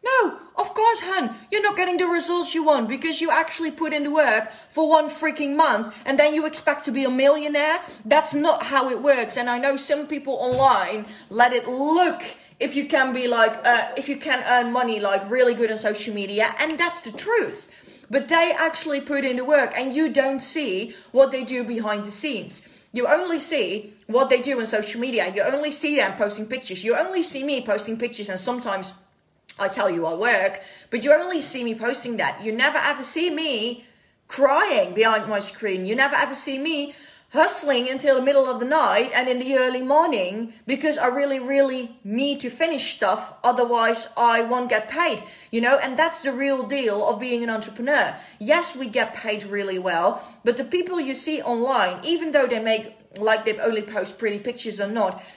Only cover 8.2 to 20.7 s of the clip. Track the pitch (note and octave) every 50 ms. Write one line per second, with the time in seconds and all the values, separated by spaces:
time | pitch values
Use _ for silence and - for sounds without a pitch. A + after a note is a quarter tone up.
8.2 | D#4 D4+ - D4 D4 E4 - - - - C#4 C4+ C4+ C4 B3+ G#3 A#3+ D4 C#4 B3
9.2 | A#3 A3+ - B3+ A#3+ B3 A#3+ A#3+ B3+ C#4 C#4 C4+ C#4 - D4+ D4 D4 D4 D4+ C#4
10.2 | - C#4 C4+ - - B3+ B3+ B3+ C4+ C4+ - - F#3 E3+ G3+ G#3+ G#3+ - - -
11.2 | - - F#3+ A3 A#3+ B3 B3 A#3+ A#3+ A#3+ B3+ B3+ C#4 D4 D#4+ E4+ F4+ E4+ - -
12.2 | - - - - - - _ _ B3 C#4 - C#4 C#4+ D4 D#4+ C#4 C4 C4 B3 B3+
13.2 | B3+ A#3+ A#3+ A#3 A3+ A3 A3 - - B3+ A#3+ A3+ G3+ - - - C4+ - C#4 -
14.2 | - D#4 C4+ B3 - - B3 B3 A#3+ A#3 A#3 B3 B3 A#3 A3+ G#3+ G3+ G3 G3 F#3+
15.2 | G3 G3+ A3+ B3+ B3+ A#3+ A#3+ - A#3 A3 A3 G#3+ G#3+ G#3+ G#3 G#3+ - A#3+ G#3 G#3
16.2 | G3+ G3 G3+ G3+ A3 - - - C#4+ D#4 D#4+ D4 E4+ F4 F4 - - A#3 G#3 -
17.2 | - G4+ A4+ A#4 F4 C3+ - - - - - - - - - - - _ G#3+ C#4
18.2 | C#4 - E4 E4 E4+ F4 D#4 - D#4+ D#4+ D#4+ - - D#4+ D4 C#4 C#4 - C#4+ C#4
19.2 | C#4 C4+ B3 B3 B3+ B3+ D4+ C#4+ C4+ - - - B3 C4+ B3 C#4+ D#4+ D#4 A#3 C#4
20.2 | C4+ C4+ C#4 C4+ - - - D#4+ D4 A#3+